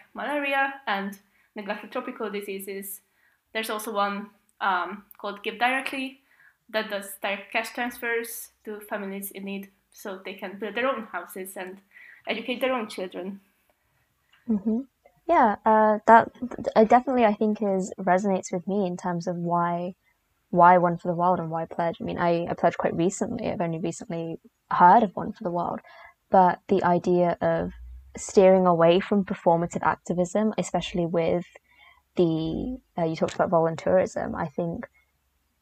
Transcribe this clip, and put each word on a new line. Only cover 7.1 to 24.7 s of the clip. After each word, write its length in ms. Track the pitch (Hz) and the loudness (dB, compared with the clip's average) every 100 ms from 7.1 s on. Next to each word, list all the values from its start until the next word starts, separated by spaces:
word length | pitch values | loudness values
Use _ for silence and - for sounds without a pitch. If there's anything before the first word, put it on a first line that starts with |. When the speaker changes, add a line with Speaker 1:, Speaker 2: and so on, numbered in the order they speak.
| - | -8
Speaker 1:
direct 300 | 208 208 - | -6 -6 -6
cash 220 | 226 226 | -6 -6
transfers 760 | - 247 247 240 233 233 - - _ | -6 -8 -6 -4 -4 -4 -12 -18 _
to 160 | 226 208 | -14 -14
families 500 | - 214 196 196 196 | -10 -10 -8 -10 -12
in 120 | 196 | -12
need 260 | 196 196 196 _ _ | -10 -10 -12 _ _
so 280 | - 214 190 | -16 -14 -12
they 100 | - | -14
can 240 | 214 190 196 | -12 -14 -10
build 180 | 208 214 | -8 -4
their 120 | 262 | -4
own 160 | 233 220 | -4 -8
houses 460 | 180 175 196 185 202 | -12 -12 -14 -14 -12
and 240 | 185 196 _ - - - - | -14 -16 _ -20 -20 -12 -8
educate 340 | 220 220 247 | -8 -6 -4
their 120 | 262 | -2
own 140 | 254 220 | -2 -6
children. 540 | - 185 185 185 196 _ _ _ _ _ _ _ _ _ _ - | -8 -10 -10 -10 -12 _ _ _ _ _ _ _ _ _ _ -6
Speaker 2:
Mm-hmm. 300 | 208 220 226 277 _ _ _ - | -4 -2 -4 -6 _ _ _ 0
Yeah, 300 | 330 233 202 220 | 4 4 2 2
uh, 340 | 214 214 214 - | 4 4 4 8
that, 260 | 226 - - | 8 6 -2
th-, 280 | 247 - - 220 | -10 -6 0 4
uh, 80 | 220 | 6
definitely 400 | 240 277 254 220 | 4 4 2 2
I 80 | |
think 280 | 208 214 214 | 2 -2 0
is, 320 | 202 190 190 - | 0 -2 -2 -4
resonates 520 | 190 185 202 185 - | 0 2 2 -2 -2
with 140 | 185 180 | -6 -2
me 200 | 202 180 | -2 -2
in 80 | 180 | -4
terms 300 | 180 175 180 | -4 -4 -4
of 80 | 175 | -4
why, 600 | 170 170 175 175 180 - _ _ _ _ _ | -2 0 0 -2 -6 -10 _ _ _ _ _
why 280 | 180 175 180 | 6 8 8
One 200 | 175 170 | 6 0
for 120 | 180 | -4
the 60 | 170 | 0
World 240 | 175 175 | 0 0
and 120 | 165 | -2
why 140 | 165 165 | -6 -6
Pledge. 320 | - 170 - | -4 -4 -4
I 60 | 170 | -6
mean, 120 | 170 | -2
I, 300 | 175 170 170 | 0 0 -2
I 40 | |
pledged 240 | - 175 - | 0 0 0
quite 180 | - 165 | -2 0
recently. 560 | 170 - 185 - - | -2 -2 -6 -6 -6
I've 100 | - | -4
only 180 | 170 160 | -4 -4
recently 600 | 170 - - 170 165 165 _ _ | -6 -8 -10 -8 -8 -10 _ _
heard 340 | - | -6